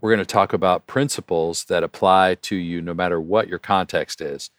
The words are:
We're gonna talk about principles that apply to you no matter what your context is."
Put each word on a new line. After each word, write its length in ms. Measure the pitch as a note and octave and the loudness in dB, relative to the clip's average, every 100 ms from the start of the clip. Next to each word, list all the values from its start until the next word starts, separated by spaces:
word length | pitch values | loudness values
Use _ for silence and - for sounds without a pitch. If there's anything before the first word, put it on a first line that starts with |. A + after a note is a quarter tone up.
We're 100 | A2 | 0
gonna 120 | A2 | 0
talk 280 | F#2 G#2+ G2 | 2 2 2
about 340 | F#2+ F#2+ F2+ - | 2 2 0 -2
principles 760 | C3 C#3+ - - E2+ E2 E2 | -2 -2 -4 -4 -2 -2 -4
that 180 | - F2+ | -2 0
apply 520 | E2 - G2 F#2+ F#2 F2+ | -2 2 4 6 4 2
to 140 | - G2 | -4 -6
you 240 | E2+ E2+ | -4 -6
no 140 | E2 | -6
matter 260 | E2+ F2+ E2+ | -4 -2 -2
what 280 | D#2+ G#2 G2+ | 0 0 0
your 100 | F2 | -4
context 600 | - G2 F2+ E2+ D2 - | -2 0 0 -2 -4 -8
is." 300 | D2+ C#2+ - | -8 -10 -12